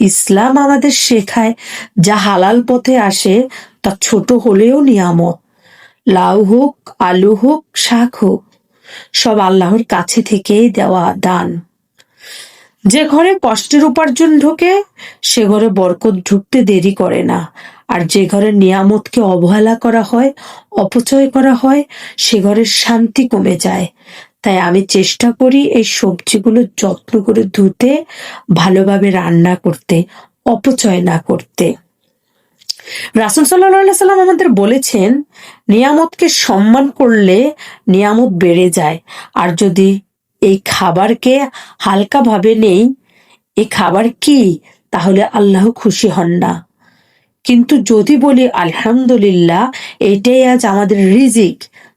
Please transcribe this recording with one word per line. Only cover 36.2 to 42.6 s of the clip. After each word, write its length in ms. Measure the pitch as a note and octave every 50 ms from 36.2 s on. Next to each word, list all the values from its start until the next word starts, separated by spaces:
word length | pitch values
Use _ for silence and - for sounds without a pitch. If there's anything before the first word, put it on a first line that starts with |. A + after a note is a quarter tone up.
| F4 E4
সম্মান 600 | - - - - G#3 G3 G3+ A3 A3+ C4+ C#4 C#4
করলে 640 | - - C#4 A#3+ A3+ G#3+ G3+ F#3 F#3 G3+ C4 D4+ D4 - - - - _ _ -
নিয়ামত 400 | F3+ F#3+ G3+ G#3 G#3+ A3+ B3 A3 F#3
বেড়ে 380 | E3+ F#3 E3+ E3+ F3 F3+ F3+
যায়। 300 | E3 F#3+ D#3+ D3+ D#3+ E3+ - _ - - - - _
আর 220 | - F3 F3+ E3+
যদি 440 | E3+ G#3 G3 F#3 G3 G3 G3 G3 G3 - _ _ _ _ _ _ _
এই 200 | - G3 F#3+ G3 -
খাবারকে 840 | - - - F#3+ F3+ E3 F3 F#3+ G#3+ A#3 A#3+ - B3+ B3+ C4+ C#4+ C4+ - - - - - _
হালকাভাবে 760 | - G3 G3 G3 G3+ - - C#4 A#3+ A#3 G#3+ G3 F3+ A3 A3+
নেই, 400 | A3